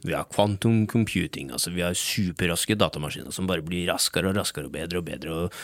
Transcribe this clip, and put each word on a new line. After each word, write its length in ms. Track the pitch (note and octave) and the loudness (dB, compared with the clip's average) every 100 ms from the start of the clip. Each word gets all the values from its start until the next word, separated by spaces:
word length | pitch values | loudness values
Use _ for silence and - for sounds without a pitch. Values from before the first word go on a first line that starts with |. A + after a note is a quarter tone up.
| F2 | -2
vi 80 | |
har 140 | D2 - | -4 0
quantum 560 | - G#2 G2 A2+ A2+ G#2+ | 2 4 4 4 4 4
computing, 640 | A#2 G#2+ F2+ D#2+ - C2+ | 2 2 0 -2 -4 -6
altså, 220 | - F2 | -4 -2
vi 80 | F2 | 0
har 140 | F2 F2+ | 0 0
superraske 760 | - - F2+ D#2 F2+ E2+ - G#2 | -2 0 0 2 0 2 2 4
datamaskiner 560 | F2 D2 D2+ - - | 4 2 -6 -6 -8
som 140 | - F#2 | -4 0
bare 160 | E2+ D#2 | 0 -2
blir 220 | F2+ F2 | -2 0
raskere 400 | - - F2 F#2+ | 0 0 2 2
og 60 | G2 | 0
raskere 300 | - F2 C#2 | -2 -4 -8
og 80 | D2+ | -8
bedre 240 | E2+ F2 | -4 -4
og 80 | E2 | -4
bedre, 240 | - D#2+ | -8 -6
og, 220 | D#2+ F2+ - | -4 -4 -6